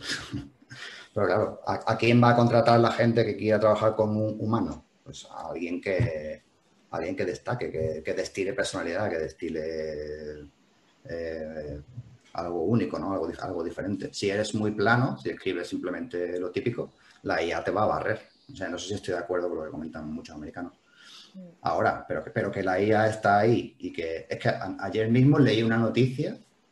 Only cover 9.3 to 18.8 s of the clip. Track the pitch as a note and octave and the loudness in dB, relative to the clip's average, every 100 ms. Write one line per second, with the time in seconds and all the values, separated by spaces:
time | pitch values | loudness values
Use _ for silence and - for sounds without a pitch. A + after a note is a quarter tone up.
9.3 | - E2+ D#2 D#2 D#2+ D#2 D2+ D2+ D2+ D2+ | -6 -6 -4 -4 -4 -6 -6 -8 -10 -10
10.3 | D2+ D2 _ _ _ _ _ - E2+ E2 | -12 -16 _ _ _ _ _ -10 -8 -6
11.3 | D#2+ D#2 D#2+ D2 D2 - - - - _ | -6 -8 -10 -10 -10 -12 -16 -16 -20 _
12.3 | - F2 F2 F2 A#2 F2+ D#2+ F2+ F#2+ E2 | -8 -4 -2 2 2 2 -2 -4 -2 -4
13.3 | - - F2 E2+ - G2 F#2+ F#2 - G#2 | -6 -6 -6 -6 -6 -6 -6 -8 -4 -2
14.3 | G2+ G#2+ A2 G#2+ G#2 G2+ B2 C3 - E2+ | 0 -2 -2 -2 2 4 4 2 0 -6
15.3 | - F#2 F2 F2 F#2 F2+ E2+ E2+ F2 F2 | -4 -4 -4 -4 -6 -6 -6 -6 -4 -4
16.3 | F2+ F2+ G2+ - - - _ _ _ - | -4 -4 -4 -2 -4 -6 _ _ _ -2
17.3 | E2+ E2 E2 G2 F#2 G2 D2+ F#2+ G#2+ - | 0 0 -2 0 2 2 2 -2 -4 -8
18.3 | _ - - E2+ F2 | _ -18 -10 -8 -6